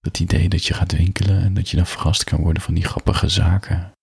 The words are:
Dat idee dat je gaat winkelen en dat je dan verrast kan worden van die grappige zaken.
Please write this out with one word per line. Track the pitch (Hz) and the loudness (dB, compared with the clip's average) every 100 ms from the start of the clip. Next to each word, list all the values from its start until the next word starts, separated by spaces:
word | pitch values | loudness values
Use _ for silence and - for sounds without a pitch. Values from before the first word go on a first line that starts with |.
Dat | - - | -6 -4
idee | 87 85 90 | 0 2 2
dat | 87 | 0
je | - | -2
gaat | - - | -2 0
winkelen | - 87 - 95 98 | 2 0 2 2 2
en | 95 | 2
dat | 95 - | 0 0
je | 87 | 0
dan | 90 | 0
verrast | - - - | 0 0 0
kan | - 78 | 0 0
worden | 80 82 | 2 0
van | - | 0
die | 85 | -2
grappige | 92 - - 92 76 | -2 -2 -2 0 0
zaken. | - 85 95 - 87 87 _ | 2 2 2 0 -6 -6 _